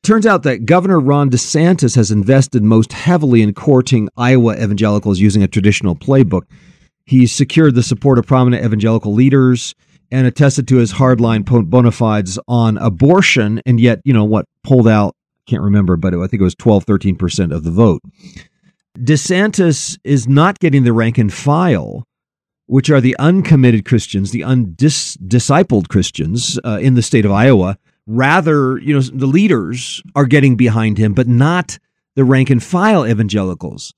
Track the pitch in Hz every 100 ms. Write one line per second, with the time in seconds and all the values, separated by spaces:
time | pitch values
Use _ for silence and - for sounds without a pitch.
0 | - 220 214 190 143 120 117 175 190 175
1 | 135 143 143 123 - 156 170 180 123 127
2 | 101 107 98 135 - 120 107 113 110 -
3 | - 175 147 120 104 98 - 131 127 123
4 | 104 - 120 131 117 104 110 104 110 104
5 | 104 92 104 104 95 107 98 98 101 87
6 | - 135 104 92 - - _ _ _ _
7 | _ 131 123 - 139 160 156 123 113 113
8 | 143 123 - 131 123 123 113 107 110 110
9 | 104 104 135 135 127 123 - - _ _
10 | _ 131 127 - 143 - 123 127 113 -
11 | 131 120 117 110 98 120 87 123 120 -
12 | 113 104 92 101 - 120 113 107 113 85
13 | 139 185 - - 104 113 127 117 120 110
14 | 139 120 104 107 - _ - 127 110 107
15 | 101 _ _ _ _ 107 98 101 92 85
16 | 92 87 92 107 92 - 123 101 - 101
17 | 101 85 90 - 87 78 78 87 113 80
18 | - _ - - - _ _ _ _ -
19 | 120 151 - 185 208 202 175 139 - -
20 | - 139 117 139 180 202 170 139 120 113
21 | 113 117 107 - 139 151 180 104 57 50
22 | - _ _ _ _ _ _ 135 131 143
23 | 123 - 147 185 - 147 127 110 - 117
24 | - 98 98 113 85 127 104 82 151 143
25 | - - 95 120 - 143 185 107 85 98
26 | - - 78 110 - - - 107 135 123
27 | - 123 104 98 127 113 90 101 _ _
28 | - 113 135 175 160 151 131 131 139 143
29 | 127 131 135 156 208 135 85 123 - -
30 | - 143 135 143 139 123 123 113 110 104
31 | 110 101 123 120 147 180 175 - _ _
32 | _ - 131 135 127 127 - 175 208 202
33 | 117 110 107 101 95 87 82 - -